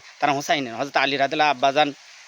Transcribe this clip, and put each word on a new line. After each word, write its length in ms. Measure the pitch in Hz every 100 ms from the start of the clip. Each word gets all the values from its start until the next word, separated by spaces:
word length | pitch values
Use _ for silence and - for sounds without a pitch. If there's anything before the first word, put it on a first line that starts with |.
| - -
তারা 120 | 147
হুসাইনি। 360 | 143 143 156 123
হযরত 280 | 113 143 151
আলী 200 | 139 139
রাদিয়াল্লাহু 340 | 139 156 151
আব্বাজান 420 | 131 139 139 147 139 - -